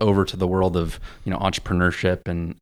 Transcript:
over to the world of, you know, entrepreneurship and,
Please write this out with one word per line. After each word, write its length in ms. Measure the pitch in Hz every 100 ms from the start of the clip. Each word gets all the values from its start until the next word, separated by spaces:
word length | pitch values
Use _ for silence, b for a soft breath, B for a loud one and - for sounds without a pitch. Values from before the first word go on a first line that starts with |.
over 240 | 110 98 92
to 100 | 92
the 120 | 90
world 280 | 92 92 87
of, 240 | 80 - B B
you 80 | -
know, 60 | 92
entrepreneurship 880 | 95 - - 87 90 - 92 90 -
and, 300 | 85 82 -